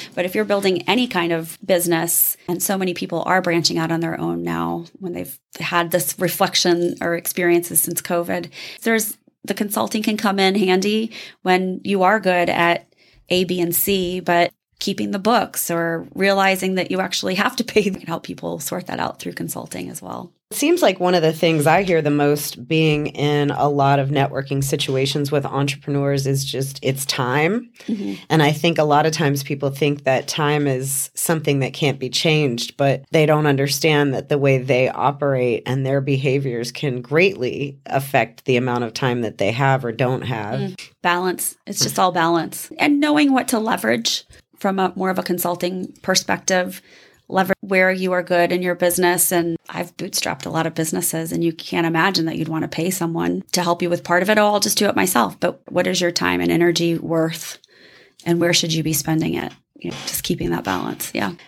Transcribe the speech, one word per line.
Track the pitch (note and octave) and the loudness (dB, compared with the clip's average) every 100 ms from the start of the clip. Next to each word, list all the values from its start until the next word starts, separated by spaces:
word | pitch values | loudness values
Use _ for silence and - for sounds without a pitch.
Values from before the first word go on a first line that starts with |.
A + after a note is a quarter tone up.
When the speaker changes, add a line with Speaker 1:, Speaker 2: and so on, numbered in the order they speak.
| - | -10
Speaker 1:
But | - | -6
if | F3+ | -4
you're | G#3+ | -2
building | G#3 G3+ G3 F3 F#3 | 0 0 2 0 0
any | A3+ B3 | 0 0
kind | F3+ E3+ | 0 0
of | E3 E3 - | -2 -4 -8
business, | - F3+ F3 E3 E3+ - - - - | 0 0 2 0 0 0 0 -2 -6
and | F3 | -4
so | - F#3+ | -2 -2
many | F#3 | -2
people | F3 F#3 E3 - | -4 -4 -4 0
are | F#3 | 2
branching | F3+ E3+ E3 E3+ | 2 2 0 0
out | D#3+ | 0
on | E3 | 0
their | E3 - | -2 -2
own | E3 E3+ | -4 -4
now | E3+ E3 E3+ E3+ E3+ - | -4 -2 -2 -4 -8 -12
when | F#3 | -8
they've | F3 F3+ - _ - | -8 -10 -14 _ -10
had | D#3+ F3 E3+ | -2 0 2
this | F3+ E3+ - | 0 -2 -2
reflection | F3+ - F#3 - F3+ E3+ F3 - | -2 0 0 2 2 2 2 -2
or | F3 | -2
experiences | E3+ - - F3 E3+ F3 E3 | -4 -4 -2 2 2 2 -2
since | - - | -2 -4
covid, | - F3 F3 F3+ E3+ - - - | -2 -2 -2 -4 -6 -12 -16 -6
there's, | A#3 A3+ A3 - _ _ | 0 0 0 -8 _ _
the | - | -6
consulting | G3 G#3 G#3+ G#3+ G#3+ | -4 -2 -2 -2 -2
can | G#3+ G#3+ | -2 0
come | G#3+ G3 | 0 2
in | F#3+ | 2
handy | G3+ F#3 F#3 G3+ G#3+ A3 - - - | 4 4 4 2 0 -2 -8 -20 -6
when | F#3 F#3 F#3 F#3 | 2 2 2 -4
you | - G3 | 0 2
are | F#3 G#3+ | 4 4
good | F#3 F3+ E3+ | 4 2 2
at | - E3+ E3+ - _ _ _ - | 2 2 2 -4 _ _ _ -2
A, | F3+ | 0
B, | F3+ F3+ | 0 0
and | E3+ | 0
C, | E3+ - G3 F3+ F#3 | 0 0 0 0 -2
but | F3 F3 F3 - _ - | 2 4 2 -2 _ -8
keeping | - G3 G#3 | -6 -4 -4
the | G3+ | -2
books | G#3 A#3 - - - | 2 2 0 -4 -2
or | E3+ E3 E3 F3 | 0 0 -2 -6
realizing | - G3 G3 F#3+ F#3+ F#3+ | 0 2 4 4 2 0
that | F#3 E3+ | -2 -2
you | F#3 | -2
actually | F#3 - G3+ F#3 | -2 -4 -2 0
have | G#3 - | 0 -2
to | |
pay, | A#3 G#3+ | 0 2
can | G3 F#3+ | 2 0
help | - E3 | -6 -8
people | - F3 E3+ E3 | -8 -10 -8 -6
sort | - F3+ F3+ | -6 -8 -6
that | - | -4
out | - - | -4 -6
through | F3 | -10
consulting | - E3+ - - F3+ F3+ | -8 -8 -10 -10 -10 -10
as | F3+ | -10
well. | F#3 - - _ - | -12 -12 -12 _ -12
Speaker 2:
It | - | -2
seems | C#4+ F4 | 0 2
like | A#3+ F#3 | 2 2
one | F3+ | 2
of | F3+ | 4
the | D#3+ | 2
things | D#3+ E3+ D#3+ D3 | 2 2 4 4
I | F3 | 4
hear | F#3 E3 | 4 2
the | D3 | 2
most | D3 C#3+ D3 C#3+ - B2+ | 2 2 2 -2 -10 -2
being | D#3+ D#3+ D3+ D3 | 2 2 2 -2
in | - D3 D3 C#3+ | -2 0 2 0
a | - C#3+ | 2 2
lot | C#3+ C#3 C#3 | 2 4 4
of | C3+ | 2
networking | C#3+ C#3 C3+ C#3 C#3 | 0 0 -2 -4 -2
situations | C3+ D3+ - C3 C3+ D3+ C#3+ | -2 -2 -2 0 0 0 0
with | D3 C#3 | -2 0
entrepreneurs | C3+ C#3 - - C#3 C#3 C#3 C#3 | 0 -2 -2 -4 -2 0 0 0
is | C#3 | -2
just | C3+ B2 C3+ - | -2 -4 -6 -4
it's | B2+ C#3 - | -4 -2 -2
time. | - B2 C#3 D#3+ A3+ A#3+ - - | -2 0 2 2 0 -6 -12 -8
Speaker 1:
Mm-hmm. | G#3+ G2+ - - | -6 -6 -8 0
Speaker 2:
And | D#3 | 2
I | D3 | 4
think | D#3 E3+ D#3+ | 2 0 2
a | |
lot | D3+ D3 D#3+ | 4 4 2
of | |
times | D#3 D3 C#3 | 2 0 0
people | - C#3 C#3 | -4 -4 -4
think | C#3 D3 C#3+ | 0 0 0
that | C3 C3 - | 0 0 0
time | - D3 D3 C#3+ | -2 0 0 0
is | B2+ C3+ C3+ - | -2 -2 -4 -6
something | - - D#3+ C#3+ C#3 | -4 -2 0 0 0
that | B2+ | 0
can't | - D3 C3+ | 0 -2 0
be | B2+ | -4
changed, | - E3 D#3 C#3+ A#2 - - | 0 2 4 2 0 -4 0
but | C#3 B2 - | 0 0 0
they | E3 D3+ | 2 4
don't | D3+ D3+ | 4 4
understand | C3+ C#3 C#3 D#3+ D3 C#3+ | 2 2 2 4 4 4
that | A#2+ - | 0 0
the | D3 | 2
way | C#3 C3 | 4 4
they | B2+ B2+ B2+ | 4 2 2
operate | - B2 C#3 C#3+ C3 B2 A2+ - | 2 0 0 0 2 2 0 0
and | C3 C3+ | -2 0
their | C#3 | 0
behaviors | C3+ C3+ C#3 C#3 C3+ A#2 A#2+ | 0 0 2 0 0 -4 -6
can | - D3 B2 | -4 -4 -4
greatly | A#2+ D3+ F#3 - B2 D3 C#3 - - | -2 2 2 2 -4 -4 -6 -10 -4
affect | C3+ C3+ C3 A#2 - | -4 0 0 0 -2
the | - B2 | 0 2
amount | B2+ A#2+ | 2 -2
of | A#2+ | -4
time | A2+ C3 A#2+ | -2 -2 0
that | A2 - | -4 -2
they | G2+ | -2
have | A#2 C3+ C3 | 2 2 2
or | A#2+ | 0
don't | A2+ B2+ B2+ | -2 0 0
have. | A#2 A2+ G#2 B2+ | -4 -6 -4 -4
Speaker 1:
Mm. | G3 F#3 - _ | -6 -8 -18 _
Balance. | F3 F3 F#3 E3+ - - - | 0 2 0 -2 -6 -10 -10
It's | G#3+ | -4
just | - - | -2 2
all | F#3 | 2
balance. | F3 E3 E3+ - - - - | 2 2 2 -2 -8 -12 -2
And | - C#4+ | 2 2
knowing | D4+ D4 C#4+ | 4 4 4
what | C4 B3+ | 2 2
to | A3+ | -2
leverage | A3 F#3 A3 A#3 A#3 - - - _ - | 0 0 0 0 0 -4 -8 -20 _ -6
from | G3+ F#3+ | -2 0
a | F#3 | -2
more | F#3 F#3 | -2 -2
of | F#3 | -2
a | |
consulting | F3+ F3 F3 F3 F3+ F#3 F#3 - | -2 -2 -2 -2 -4 -4 -8 -8
perspective | - F#3 - F#3 - F#3 F#3 - - - - _ - | -2 0 0 -4 0 0 0 -6 -18 -20 -20 _ -4
leverage | F#3+ F#3 G3 | 0 0 0
where | G3 F#3+ F#3 | 0 2 2
you | F#3 F#3 | 2 0
are | F3+ | -2
good | F3+ F3 F3 | 0 2 2
in | F3+ | 2
your | F3+ | -2
business. | F3 F3 F3 F3+ F3 - | 0 0 2 2 2 2
And | F3 E3+ E3 - | 0 0 -4 -6
I've | E3+ F3 - | -8 -8 -10
bootstrapped | F#3 - - C#3 - | -8 -6 -4 -6 -4
a | |
lot | D#3+ D#3+ | -4 -2
of | |
businesses, | E3 D#3+ F#3 E3+ E3 E3 | -2 -4 -2 -4 -4 -4
and | E3+ | -2
you | E3 | -2
can't | E3 - F3 E3 | -2 -4 -2 0
imagine | E3 F#3 F3+ D#3+ | 2 2 0 -2
that | - | -4
you'd | D#3+ | -4
want | D#3+ | -4
to | D#3 | -4
pay | - F3 | -4 -2
someone | F#3 E3 E3+ F3 F3+ - | -2 -2 -2 -2 -2 -2
to | F3+ | -2
help | F3 F3 | 0 0
you | F3 | 0
with | F3 | -2
part | - F3 | 2 2
of | F#3+ | 4
it. | G#3+ | 4
"Oh, | G#3 | 4
I'll | G#3 | 2
just | G3+ - | 0 0
do | G3+ | 2
it | - | 4
myself." | F#3+ - G#3 - | 4 4 0 0
But | F3+ - - | -2 -2 -4
what | F3+ F#3 | -2 0
is | F#3 | 0
your | F3 | 0
time | F3 F3+ F3 | 0 0 2
and | F3 | 2
energy | E3 F3 E3+ E3+ E3 | 4 4 2 0 -2
worth, | - E3 D#3+ E3 - - _ _ - - _ _ - | -2 0 0 -4 -12 -14 _ _ -20 -20 _ _ -2
and | E3+ | 2
where | E3+ | 2
should | E3 E3 | 2 0
you | D#3+ | -2
be | D#3 | 0
spending | D#3 - D#3 E3 | -2 0 0 0
it? | E3+ - - _ - | -2 -6 -12 _ -14
You | - | -12
know, | - - | -10 -8
just | - | -6
keeping | - F3 F3 | -4 -4 -2
that | E3+ | -4
balance. | - F#2 - - - | -2 -4 -4 -8 -6
Yeah. | - G2+ E3+ | -4 -4 -6